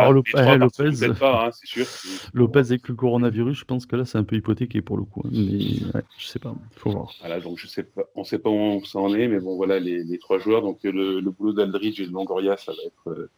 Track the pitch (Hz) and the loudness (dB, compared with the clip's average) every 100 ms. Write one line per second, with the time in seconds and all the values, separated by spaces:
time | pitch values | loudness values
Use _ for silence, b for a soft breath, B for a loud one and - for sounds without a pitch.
0 | 123 135 127 143 127 139 127 - 151 123 | 8 8 6 6 8 8 6 4 0 2
1 | 120 110 135 120 117 - - 117 127 B | 0 2 2 4 0 -4 -10 -6 -6 B
2 | B 139 B 123 117 139 120 123 - 117 | B -12 B 2 4 4 4 0 -4 -2
3 | 123 120 120 110 120 143 - 127 - 120 | 0 2 2 0 -2 -4 -4 -6 -4 -4
4 | 127 107 104 113 110 107 - 107 92 101 | -2 -2 0 -2 0 -2 -2 -4 -4 -6
5 | 107 - - 113 98 101 101 104 - 107 | -6 -8 -4 -2 0 0 -2 -2 -4 -6
6 | - - - - 120 113 - - 110 98 | -8 -14 -12 -10 -10 -12 -16 -8 -4 -4
7 | 90 - 85 87 85 87 - - - 98 | -8 -14 -10 -8 -8 -14 -12 -12 -10 -10
8 | - - - 120 110 107 107 101 - 98 | -10 -10 -6 -4 0 2 2 -2 -4 -2
9 | 101 104 120 98 92 92 95 95 90 87 | 0 2 2 0 -2 -2 0 0 0 -4
10 | 85 87 - 95 101 113 101 - 98 95 | -6 -8 -2 0 2 2 0 -4 -4 -2
11 | 95 95 95 92 104 104 98 98 107 104 | -2 -2 -4 -2 -2 0 0 0 -4 -6
12 | 90 92 98 92 98 98 - 80 85 - | -8 -8 -6 -2 0 -2 -6 -12 -12 -12
13 | 85 85 82 | -12 -10 -12